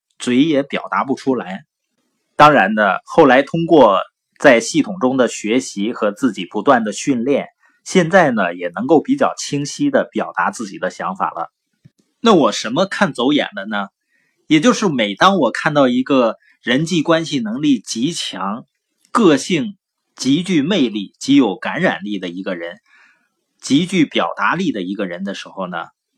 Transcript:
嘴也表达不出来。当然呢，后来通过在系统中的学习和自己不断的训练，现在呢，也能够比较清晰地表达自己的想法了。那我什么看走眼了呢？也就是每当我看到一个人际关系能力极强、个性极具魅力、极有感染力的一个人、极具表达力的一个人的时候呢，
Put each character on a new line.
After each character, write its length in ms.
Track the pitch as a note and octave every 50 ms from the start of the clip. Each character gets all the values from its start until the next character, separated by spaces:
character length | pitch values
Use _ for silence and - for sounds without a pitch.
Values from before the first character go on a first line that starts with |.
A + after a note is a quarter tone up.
| _ _ _ _
嘴 260 | - A#2+ B2 B2+ D3+
也 180 | E3 C#3+ C3+
表 240 | C#3 - G2+ E2+ - -
达 120 | F2+ G2
不 120 | A2+ C#3 B2
出 200 | - - C3+ B2+
来。 300 | A2+ F2 F2+ F#2+ D3+ - _ _ _ _ _ _ _ _ _ _ _ _ _ _
当 160 | - D3 D3+
然 220 | D3 A#2 F#2+ G2+ A2
呢， 220 | G#2+ G#2 G2 F2+ - -
后 220 | - - E3+ D#3
来 160 | C3 B2 C#3
通 240 | C#3+ - - E3 E3
过 340 | D#3+ E3+ D3 A#2+ G#2 F#2+ F2+ - - _ _ _ _ _ _
在 220 | - C#3+ B2 A#2
系 200 | A2+ - - D3+
统 180 | C3 A2 F#2+ F2+
中 200 | B2+ B2+ C3 C3
的 100 | A#2+ G#2+
学 320 | - - - G#2 A#2 C3
习 320 | - - - G2+ G2+ A2+
和 180 | A#2+ - A2+ G#2
自 220 | G2+ - C#3 A#2+
己 140 | G2 G2 F2+
不 160 | - - G#2+
断 220 | G2+ C#3+ C3 A#2+ A2+
的 80 | G#2+
训 320 | G2+ - - C#3+ C3 A#2 A2+
练， 220 | C#3 C#3 G#2+ F2 - _ _ _ _ _ _ _
现 260 | - - F#3 E3+ D#3+
在 200 | G3 F#3+ E3+ C3
呢， 240 | A#2+ G#2 F#2+ F2 F2
也 140 | F2+ F2 F2 E2+
能 120 | F#2+ A#2+
够 160 | C#3 E3 C#3+
比 120 | - - C#3
较 200 | C#3 B2 F2 -
清 300 | - - - C#3+ C#3+ C#3+
晰 240 | C#3+ - - C#3+ C#3+
地 180 | C3+ A2+ F2 -
表 220 | - G2+ E2 E2 -
达 160 | - F2 G2+
自 160 | G2+ - A2+
己 120 | F#2+ F2+ D#2+
的 100 | F2+ F2+
想 280 | - - E2+ F2 G2
法 140 | F#2+ F2 D#2
了。 200 | - E2+ - - _ _ _ _ _ _ _ _ _ _ _ _ _ _
那 120 | - A#3
我 180 | G#3 D#3+ B2+ G#2
什 200 | - - - A2
么 160 | B2 E3 G3
看 260 | F#3+ - - G3+ D#3+
走 200 | B2+ - A#2+ C#3
眼 180 | D3+ B2 F#2 - G2+
了 120 | G2+ G2
呢？ 220 | G#2+ G#2+ G2+ G2+ - _ _ _ _ _ _ _ _ _ _ _
也 120 | - D3+ D#3
就 140 | D3+ B3
是 160 | A3+ - G#3+ F#3
每 260 | C#3+ A#2+ G#2+ G2+ G2
当 220 | - E3 F#3+ G3
我 140 | F3+ C3 G#2+
看 220 | - - - D#3+ D3
到 120 | D3 C#3
一 160 | B2 B2 B2+
个 340 | C3 - C#3+ C3 A#2+ A2 G2 - _ _ _ _
人 240 | _ A2+ B2 C#3 E3
际 160 | E3 F#3 D#3+
关 240 | C3+ E3+ D#3+ E3 E3
系 120 | - D3 C3
能 200 | A2+ G#2 A2+ C#3
力 180 | D3+ D3 C3+ G2+
极 360 | - - - A2+ B2 E3 E3
强、 500 | - - - - F2+ F#2+ G2 G#2+ B2+ D#3 _ _ _ _ _ _ _ _ _
个 240 | - A#3 A3 E3 C#4
性 400 | C4+ - - F3+ D3 A#2+ G#2 G2 - _ _ _ _ _ _ _
极 260 | - - B2+ C#3+ F3
具 200 | F3 G3 F#3 D3
魅 260 | C3 F3 G#3 E3+ B2+ A2
力、 260 | G#2 G#2+ F#2+ - _ _
极 180 | - C3+ C#3+
有 200 | C#3 B2 G2+ F2+
感 260 | - - G2+ G2 D3
染 180 | F3+ D3 F2 E2
力 160 | F#2+ G#2 G#2 F#2
的 120 | F#2 F2
一 120 | F2 F#2+
个 140 | F#2+ G2 F2+
人、 220 | E2 E2+ E2+ F2+ - _ _ _ _ _ _ _ _ _ _ _ _ _ _ _ _
极 240 | - - C3 D3+ F#3
具 220 | E3+ G3 F3 C#3
表 240 | - - A2 F2+ E2 -
达 200 | - G2+ A2 C#3+
力 180 | F3 G3 D#3
的 100 | - G#2
一 120 | F2 F#2 G2
个 120 | G#2+ G2+
人 180 | F2+ E2+ F2+ G2
的 100 | G2+ F#2+
时 140 | - - F2
候 200 | - G2 F#2+ F2+
呢， 160 | F2 E2 F2 - _ _ _ _ _